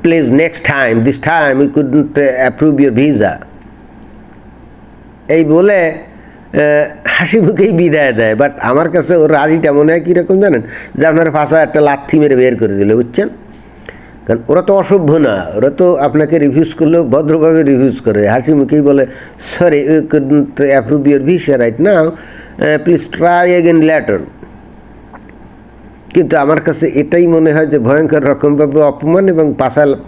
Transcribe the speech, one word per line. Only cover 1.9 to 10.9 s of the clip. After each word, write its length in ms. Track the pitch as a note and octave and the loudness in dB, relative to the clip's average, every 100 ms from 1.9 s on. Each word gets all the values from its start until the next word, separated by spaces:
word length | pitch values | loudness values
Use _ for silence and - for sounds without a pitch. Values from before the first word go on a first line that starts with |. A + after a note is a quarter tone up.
| C#3+ C#3+ - | 0 0 0
uh, 340 | C#3 B2+ C3 | -2 0 -2
approve 340 | B2 D#3 C#3 C#3 | 0 0 2 0
your 140 | A2+ | 2
visa।" 320 | D3 B2+ G2+ D#2+ - - - - - - - - - - - - - - - - - - - | 0 0 -2 -4 -14 -20 -20 -20 -20 -20 -20 -20 -20 -20 -20 -20 -20 -20 -20 -20 -20 -20 -2
এই 160 | D#3+ | 0
বলে, 500 | D#3 D#3+ G3 G3+ E3 | 2 4 4 2 0
আহ, 680 | D#3 - - - - - - D3+ D3 D3 - | -4 -16 -20 -20 -20 -8 -2 0 0 -2 -6
হাসি 380 | - - F3+ A3+ | -6 -4 0 0
মুখেই 300 | F3+ G3 F#3+ | 0 2 0
বিদায় 420 | E3+ F3 D3+ C#3+ | 2 0 2 0
দেয়। 220 | A2+ A2+ A2 | 0 0 0
But 140 | C#3 - | -2 -2
আমার 280 | A#2 C3+ E3+ | -2 0 0
কাছে 260 | F3 C3+ E3+ | -2 0 2
ওর 160 | D3+ | 2
রাড়িটা 400 | D3+ D3+ D#3+ D#3 | 2 0 0 0
মনে 200 | C#3+ D#3 | 2 2
হয় 100 | E3 | 0
কীরকম 400 | D#3+ F3 E3+ F#3+ | 0 -2 0 0
জানেন? 200 | G3+ C3+ A2 - - | 2 0 -4 -16 -14